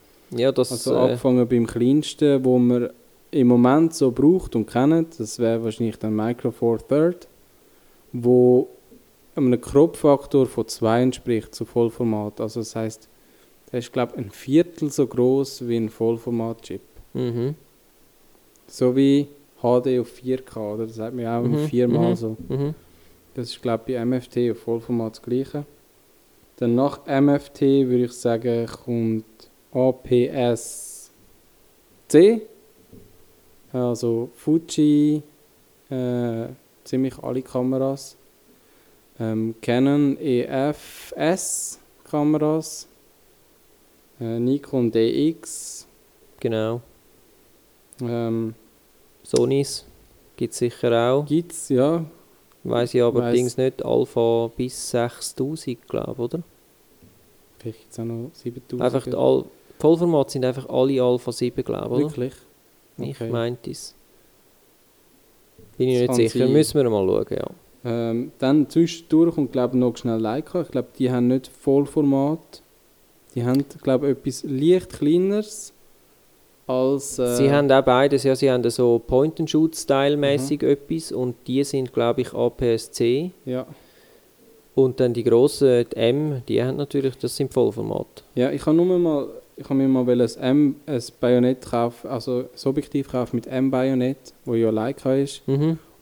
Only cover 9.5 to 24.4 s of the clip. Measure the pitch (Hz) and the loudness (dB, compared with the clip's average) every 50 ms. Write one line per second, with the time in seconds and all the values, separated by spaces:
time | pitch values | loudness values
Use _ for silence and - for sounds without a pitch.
9.5 | 123 117 - - 117 139 160 165 165 - - 147 143 135 - - - 139 131 - | 2 0 -2 0 4 4 4 4 2 0 2 4 4 2 0 -2 0 0 0 0
10.5 | - - 107 - - - 117 110 113 120 127 127 127 - - 123 117 110 107 - | -2 -8 -8 -8 -6 -4 0 0 2 2 2 0 -2 -4 -6 -4 -4 -4 -4 -8
11.5 | - - 117 - - 120 117 113 - - 123 113 110 107 104 104 - - 113 107 | -12 -12 -12 -6 -2 0 0 0 -2 -4 -4 -2 -2 -4 -6 -8 -8 -8 -10 -8
12.5 | - 120 107 - - 113 110 110 - - - _ _ _ _ _ _ _ _ _ | -6 -8 -10 -8 -8 -8 -8 -8 -10 -14 -20 _ _ _ _ _ _ _ _ _
13.5 | _ _ _ - - 123 120 - - - 123 - - 220 117 98 - - - 131 | _ _ _ -10 -8 -8 -8 -6 -4 -4 -4 -4 -4 -10 -10 -10 -12 -14 -6 0
14.5 | 135 160 175 170 - - 156 143 - - 139 - - 123 123 127 131 135 139 135 | 2 2 2 0 -4 -6 -6 -4 -2 -2 -2 -2 0 0 2 2 2 0 -2 -4
15.5 | - - 127 120 117 117 113 107 - - 113 113 117 113 - 123 120 117 113 113 | -8 -12 -6 -4 -2 -2 -2 -4 -4 -2 -2 -2 -2 -2 -4 -4 -4 -4 -4 -4
16.5 | 113 - - - - 101 - _ _ - - _ _ 127 127 120 117 120 120 139 | -8 -10 -12 -14 -14 -14 -14 _ _ -20 -20 _ _ -6 -6 -4 -4 -4 -4 -4
17.5 | 151 - _ _ _ _ _ _ _ _ _ _ _ _ _ _ _ _ _ _ | -6 -8 _ _ _ _ _ _ _ _ _ _ _ _ _ _ _ _ _ _
18.5 | _ _ _ - - - 127 127 123 135 139 139 139 143 143 143 - - _ _ | _ _ _ -20 -4 0 0 2 4 4 4 4 4 2 2 -2 -10 -20 _ _
19.5 | _ _ - 120 123 123 127 135 127 123 117 - - - 127 127 127 127 - - | _ _ 0 2 2 2 2 0 -2 -2 -2 -4 -10 -12 -6 -6 -6 -6 -6 -12
20.5 | - 113 107 104 107 110 113 113 113 113 107 117 127 123 117 113 120 117 120 123 | -12 -10 -8 -8 -6 -6 -8 -8 -8 -10 -10 -10 -8 -8 -6 -4 -4 -2 -2 0
21.5 | 147 151 151 156 120 120 123 120 117 - 170 - 120 113 117 110 110 - - - | 0 0 -2 0 0 2 2 2 2 2 2 2 0 -2 -4 -6 -8 -8 -8 -8
22.5 | 131 135 139 147 156 - - _ _ _ _ - - _ _ _ _ 131 120 - | -6 -4 -4 -6 -6 -10 -16 _ _ _ _ -20 -20 _ _ _ _ -12 -10 -10
23.5 | - - - 120 113 113 117 - 127 120 113 123 127 127 123 - - 123 | -12 -6 -4 -2 -2 -2 -4 -6 -6 -4 -2 -2 -2 -2 -4 -4 -2 -2